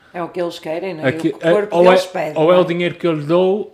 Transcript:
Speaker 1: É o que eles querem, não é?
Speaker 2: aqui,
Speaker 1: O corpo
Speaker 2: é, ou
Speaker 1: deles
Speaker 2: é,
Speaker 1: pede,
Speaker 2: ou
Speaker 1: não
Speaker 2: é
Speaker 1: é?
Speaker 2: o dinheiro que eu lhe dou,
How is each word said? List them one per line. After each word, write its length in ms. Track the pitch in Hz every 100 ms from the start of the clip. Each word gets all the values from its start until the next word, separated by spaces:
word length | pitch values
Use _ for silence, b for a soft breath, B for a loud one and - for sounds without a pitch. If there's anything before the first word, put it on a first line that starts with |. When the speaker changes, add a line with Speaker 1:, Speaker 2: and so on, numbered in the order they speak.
| b
Speaker 1:
É 80 | 180
o 60 | 165
que 120 | 180
eles 180 | 170 165
querem, 340 | 160 160 190
não 100 | 165
é? 40 | 143
Speaker 2:
aqui, 200 | 160 165
Speaker 1:
O 20 | -
corpo 360 | - 208 202
Speaker 2:
é, 40 | 170
ou 40 |
Speaker 1:
deles 200 | 180 185
Speaker 2:
é, 40 | -
Speaker 1:
pede, 300 | 180 156 151
Speaker 2:
ou 60 | 156
Speaker 1:
não 60 |
Speaker 2:
é 40 | 180
Speaker 1:
é? 40 |
Speaker 2:
o 40 |
dinheiro 300 | 175 170 175 170
que 100 | 175
eu 60 |
lhe 100 | 156
dou, 440 | 147 170 185 208 -